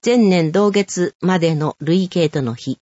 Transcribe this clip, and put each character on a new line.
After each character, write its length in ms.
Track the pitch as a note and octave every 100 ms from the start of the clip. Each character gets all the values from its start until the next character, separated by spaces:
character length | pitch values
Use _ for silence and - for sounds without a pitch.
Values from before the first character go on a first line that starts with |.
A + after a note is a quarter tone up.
前 280 | - A#3+ G#3+
年 240 | F#3 D#3+
同 180 | F3 G#3
月 420 | G3+ G3+ - F3 -
ま 200 | F3+ F#3
で 160 | E3 D#3
の 200 | D3+ -
累 260 | D3+ F3 F#3
計 220 | F3+ D#3
と 120 | D#3
の 140 | B2+ A2+
比 240 | - C3 _